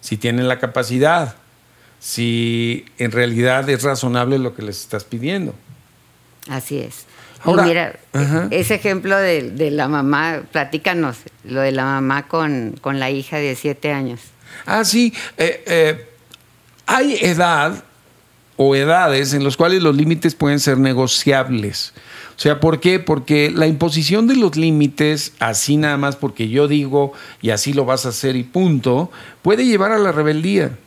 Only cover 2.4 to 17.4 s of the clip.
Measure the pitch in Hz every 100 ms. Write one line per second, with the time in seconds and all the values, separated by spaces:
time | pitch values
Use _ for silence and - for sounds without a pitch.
2.4 | 117 117 117 120 - _ 120 113 120 117
3.4 | 123 131 135 135 139 131 127 123 123 135
4.4 | 127 - 107 98 - 107 - 117 131 196
5.4 | 180 - _ - _ _ _ _ _ _
6.4 | - 131 - 143 120 - - - - -
7.4 | - 180 180 170 160 - _ 135 143 156
8.4 | 185 185 180 214 214 190 190 196 190 165
9.4 | 123 104 151 147 135 147 139 143 160 156
10.4 | - 160 139 156 190 175 151 120 - _
11.4 | - 127 135 135 131 135 135 139 139 165
12.4 | 156 139 113 - - 139 131 139 131 156
13.4 | 147 127 147 139 151 143 131 120 - _
14.4 | - - - 214 214 233 240 - - -
15.4 | 165 - - 170 156 156 - _ _ -
16.4 | _ _ _ _ - 240 285 208 175 170